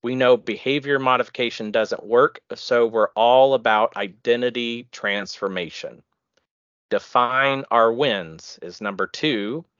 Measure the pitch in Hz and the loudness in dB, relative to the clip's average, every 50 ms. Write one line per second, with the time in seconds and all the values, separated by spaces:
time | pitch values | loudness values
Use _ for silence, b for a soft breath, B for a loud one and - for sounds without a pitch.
0 | - 120 127 131 127 123 123 113 - - 104 - - 131 139 147 135 143 143 135 | -6 -6 -2 2 4 4 4 4 2 -8 -8 -6 -4 -2 -2 -2 -2 -2 -2 0
1 | 135 131 127 123 120 - - - 123 117 - - 113 107 104 113 110 - 117 - | 2 2 2 2 0 -4 -4 -4 -4 -4 -4 -8 -10 -2 -2 -2 0 0 -4 -8
2 | - 101 113 120 139 156 _ - _ _ - - - - 127 120 117 113 113 110 | -4 2 4 4 4 2 _ -8 _ _ -14 -14 -4 0 2 2 2 2 2 0
3 | 104 - _ 107 113 120 127 131 135 135 135 123 113 113 107 107 113 - - - | 0 0 _ 2 4 6 6 6 6 6 4 0 2 0 2 2 0 -2 -2 -6
4 | 104 98 90 _ _ 120 120 120 123 123 117 127 120 117 117 120 120 _ - - | -8 -8 -10 _ _ 0 0 2 0 -4 -4 -4 -6 -6 -8 -10 -12 _ -14 -8
5 | - 104 101 104 98 95 - - 104 98 95 92 87 80 - - - - 60 - | -6 -4 -4 -4 -6 -8 -10 -8 -6 -6 -6 -6 -8 -8 -12 -14 -14 -14 -16 -18
6 | _ _ _ _ _ _ _ _ _ _ _ _ _ _ _ _ _ _ 104 98 | _ _ _ _ _ _ _ _ _ _ _ _ _ _ _ _ _ _ -4 -4
7 | - - - 123 123 120 127 131 135 135 135 135 135 _ 113 117 113 113 117 120 | -4 0 0 0 0 2 0 0 0 0 -2 -4 -4 _ 2 4 4 2 2 0
8 | 147 135 107 98 87 80 80 - - - - _ - 87 90 - 107 101 98 92 | -2 -2 -2 -4 -6 -10 -16 -18 -20 -20 -18 _ -16 -16 -14 -8 -8 -8 -4 -6
9 | 95 - - - - 156 131 104 101 104 127 160 170 _ _ | -6 -6 -6 -6 -4 -2 -2 -2 -4 -6 -8 -10 -12 _ _